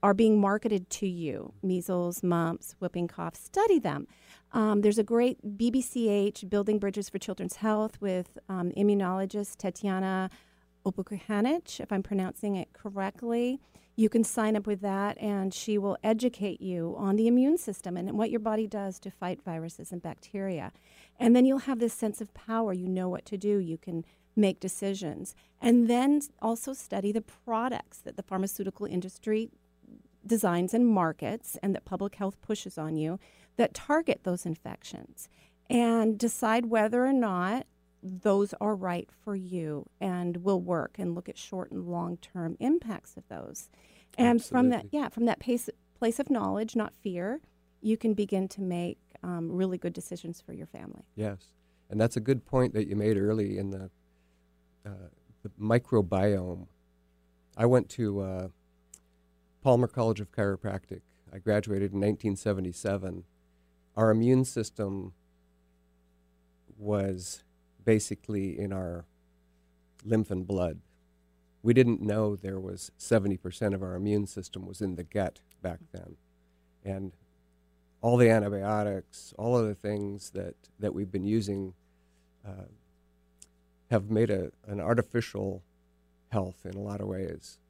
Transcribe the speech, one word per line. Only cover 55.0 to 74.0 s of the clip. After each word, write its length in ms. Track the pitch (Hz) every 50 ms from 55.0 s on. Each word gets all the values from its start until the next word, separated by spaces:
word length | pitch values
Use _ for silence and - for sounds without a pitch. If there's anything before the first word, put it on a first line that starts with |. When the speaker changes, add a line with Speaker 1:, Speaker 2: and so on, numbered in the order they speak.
| 95 85 _ _ _ _ - _
Speaker 2:
the 80 | _ 104 - -
microbiome. 1080 | 104 107 113 123 123 - - 113 98 85 101 95 95 104 101 95 90 90 87 90 87 - _ _ _ _ _ _ _ _ _ _ _ _ _ _ _ _ _ -
I 80 | 113
went 240 | 120 127 127 - -
to, 300 | - - 117 104 101 101
uh, 280 | 98 95 95 92 92 92 92 _ _ _ _ _ _ _ - - _ _ _ _ _ _ _ _ _ _ _ _ -
Palmer 240 | 139 123 120 123 113
College 340 | - - 117 113 110 104
of 100 | 107 -
Chiropractic. 720 | - - 107 101 98 92 - 104 98 95 - _ 95 92 - _ _ _ _ - -
I 60 | 98
graduated 520 | 92 107 104 104 101 107 104 98 98 98
in 80 | 95 98
nineteen 360 | 98 104 107 - - 110 98
seventy-seven. 880 | 95 - 110 101 95 95 90 87 - - 98 98 101 95 92 87 90 87 _ _ _ _ _ _ _ _ _ _ _ _ _ _ 101
Our 140 | 110 110
immune 340 | 107 113 113 123 131 127 131
system 680 | 127 - 120 110 - _ - 107 98 98 98 92 95 92 _ _ _ _ _ _ _ _ _ _ _ _ _ _ _ _ _ _ _ _ _ _ _ _ _ _ _ _ _ _ _ - 107
was 640 | 104 104 104 101 98 98 95 92 92 - - - _ _ _ _ _ _ _ _ -
basically 760 | - 113 110 - - 104 - _ - 107 101 95 95 78 -
in 140 | 98 98
our 340 | 95 95 92 87 87 87 87 _ _ _ _ _ _ _ _ _ _ _ _ _ _ _ _ _ _ _ -
lymph 240 | 104 113 110 107 -
and 160 | 101 92 92 90
blood. 320 | 98 92 90 85 76 - - _ _ _ _ _ _ _ _ _ _ _ _ _ _ _ _
We 100 | 113 117
didn't 280 | 127 131 120 117 -
know 340 | - 104 101 110 110 107 104
there 240 | 98 - 98 98 95
was 320 | 95 95 92 95 - - _ _
seventy 380 | - - 117 113 98 101 98
percent 380 | 92 _ 90 90 - 110 104 98
of 80 | 95
our 140 | 95 92 90
immune 320 | 90